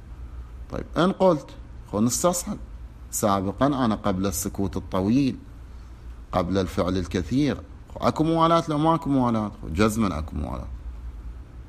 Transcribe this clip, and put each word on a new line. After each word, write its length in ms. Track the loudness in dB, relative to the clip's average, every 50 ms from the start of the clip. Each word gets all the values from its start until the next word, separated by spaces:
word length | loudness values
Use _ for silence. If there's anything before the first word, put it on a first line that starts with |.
| -14 -14 -14 -14 -14 -12 -12 -12 -14 -12 -14 -14 -12 -8
طيب 140 | -8 -8 -8 -2 2
إن 160 | 2 4 4
قلت: 340 | 4 4 6 6 6 4 0 -6 -14 -16 -16 -14 -16 -16 -10 -4
"خو 80 | 0 2
نستصحب 580 | 2 2 2 2 2 2 2 0 -2 -4 -6 -8 -8 -12 -14 -14 -14 -16 -16 -16 -12 -8
سابقاً 560 | -2 0 2 4 4 4 2 0 0 2 2
أنا 280 | 2 4 4 2 2 2
قبل 320 | 2 2 0 2 2 0
السكوت 500 | 0 0 -2 -4 -4 -2 -2 -2 -2 -2
الطويل، 600 | -4 -4 -2 0 2 4 4 4 4 4 2 0 -4 -10 -14 -16 -16 -16 -16 -16 -16 -16 -16 -16 -14 -14 -14 -14 -14 -6 -2
قبل 260 | 0 0 2 2 2 0
الفعل 380 | 0 0 0 0 0 2 0
الكثير، 640 | 0 0 0 -2 -2 0 0 0 2 2 2 0 -2 -6 -12 -16 -16 -16 -14 -6
خو 140 | 0 0 2
أكو 160 | 2 2 2
موالاة 400 | 2 4 4 6 6 6 4 4 2
لو 100 | 0 2
ما 160 | 4 4 4
أكو 160 | 4 2 2
موالاة؟" 420 | 4 4 4 4 2 2 0 -2 -6 -8
خو 60 | -8 -2
جزماً 500 | 2 4 4 4 4 4 2 2 2 -2
أكو 180 | -4 -4 -4
موالاة، 320 | -4 -4 -4 -4 -6 -6 -8 -10 -10 -10 -10 -10 -10 -10 -12 -12 -12 -12 -12 -12 -14 -14 -16 -16 -16 -16